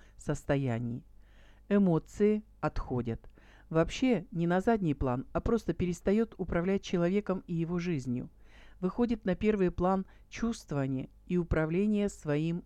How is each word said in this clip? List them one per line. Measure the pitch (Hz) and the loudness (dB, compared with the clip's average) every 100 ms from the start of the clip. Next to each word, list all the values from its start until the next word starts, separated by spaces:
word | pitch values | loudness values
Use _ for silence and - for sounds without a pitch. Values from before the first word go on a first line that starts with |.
| - - | -16 -18
состоянии. | - 147 - 139 135 117 120 123 - - - - - - - | -6 -6 0 0 0 -2 -4 -8 -12 -20 -20 -20 -20 -20 0
Эмоции | 202 190 156 - - 208 214 - - | 2 4 2 0 0 2 2 -4 -6
отходят. | 151 - - 123 120 113 - - - - - | -4 -4 -4 -4 -2 -6 -8 -20 -20 -20 -4
Вообще | 160 165 - 262 208 185 | 0 0 2 2 2 0
не | 170 170 | -2 2
на | 180 | 2
задний | 190 226 170 | 2 2 2
план, | 139 135 123 - | 0 0 -2 -4
а | 170 | -6
просто | - 226 - | 0 -2 0
перестаёт | 165 180 175 - 208 226 - | -2 -2 -2 0 2 0 -4
управлять | 185 175 175 196 | -4 -2 0 -2
человеком | - 180 170 202 202 185 - | 0 0 2 0 -2 -6 -4
и | |
его | 165 165 175 | -4 -2 -2
жизнью. | 175 156 127 123 - - - - - - | -2 -4 -2 -4 -6 -14 -20 -20 -20 -6
Выходит | 185 - 240 233 190 | -6 -2 -2 0 -2
на | 180 | 0
первый | 214 214 180 | 2 2 2
план | 175 175 190 190 - - | 2 0 0 -2 -14 -18
чувствование | - 226 220 - 143 135 131 - - - | -4 -4 -4 -6 -2 -2 -2 -6 -14 -4
и | 180 | -2
управление | 170 160 156 170 208 208 202 | 0 0 2 0 2 2 0
своим | - 151 147 160 175 | -4 -2 0 0 -2